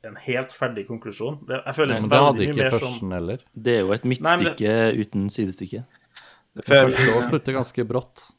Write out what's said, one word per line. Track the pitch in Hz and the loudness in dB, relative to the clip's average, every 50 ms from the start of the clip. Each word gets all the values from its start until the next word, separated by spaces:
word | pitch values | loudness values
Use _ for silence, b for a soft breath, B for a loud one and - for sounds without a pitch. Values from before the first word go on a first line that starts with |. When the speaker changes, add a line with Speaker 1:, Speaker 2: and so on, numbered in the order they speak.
| - | -18
Speaker 1:
en | 110 104 | -18 -18
helt | - - 135 123 127 131 - | -14 -8 -6 -4 -4 -6 -8
ferdig | - - 135 123 117 107 98 | -8 -6 -6 -6 -6 -8 -10
konklusjon. | - 117 113 - 110 98 - 107 131 151 143 - | -10 -12 -12 -12 -14 -10 -8 -8 -8 -8 -10 -10
Det, | - 127 135 - | -10 -10 -8 -8
jeg | 170 - | -8 -2
føler | 151 156 135 113 | 0 0 0 2
Speaker 2:
Nei, | 110 | 0
men | 107 107 | 2 4
Speaker 1:
veldig | 143 | 6
Speaker 2:
det | 135 143 | 6 6
hadde | 143 131 113 | 6 4 2
Speaker 1:
mye | 95 - - | 0 0 0
Speaker 2:
ikke | - | 0
Speaker 1:
mer | - 131 | 0 0
Speaker 2:
førsten | 120 113 - 127 123 117 | 0 0 -2 -4 -6 -6
Speaker 1:
som | 110 95 | -6 -6
Speaker 2:
heller. | 92 87 85 87 110 123 _ _ _ | -6 -4 -4 -6 -6 -8 _ _ _
Speaker 3:
Det | - 110 123 120 | -6 -2 0 2
er | 110 | 2
jo | 95 95 | 2 0
et | 101 113 - | -2 0 0
Speaker 1:
Nei, | 123 | -2
men | 127 127 | -2 0
det | 143 | 2
Speaker 3:
midtstykke | 160 175 175 170 165 - - 110 104 110 113 113 113 104 110 | 2 2 2 2 -2 -2 -2 0 0 2 2 2 2 2 0
uten | 104 - - 101 98 101 | -4 -4 -4 -4 -4 -2
sidestykke. | - - 107 95 90 - 98 - - 104 123 _ b b b b b b b b b b b _ _ | -2 -4 -4 -4 -4 -10 -12 -12 -10 -14 -14 _ b b b b b b b b b b b _ _
Speaker 4:
Det | - - | -10 2
føles | - 143 139 131 131 127 | 6 8 8 8 6 4
Speaker 2:
Første | 127 131 127 110 | 4 2 4 4
år | 120 120 120 | 2 2 0
slutter | 127 147 - - | -2 -2 -2 -2
ganske | 131 135 120 - - - 120 | -4 -4 -4 -4 -4 -4 -4
brått. | 110 127 123 120 - _ - - - _ | -2 -2 -4 -4 -6 _ -20 -20 -20 _